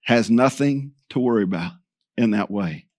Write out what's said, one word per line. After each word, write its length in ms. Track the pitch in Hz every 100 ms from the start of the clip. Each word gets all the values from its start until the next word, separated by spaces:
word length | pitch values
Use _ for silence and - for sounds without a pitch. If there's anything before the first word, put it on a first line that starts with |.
has 280 | - 120 107
nothing 640 | 117 127 - 143 139 139 _ _
to 80 | 135
worry 240 | 123 117
about 300 | 95 92 87 - _ _ _ -
in 140 | 117
that 200 | 104 101
way. 360 | 101 90 78 _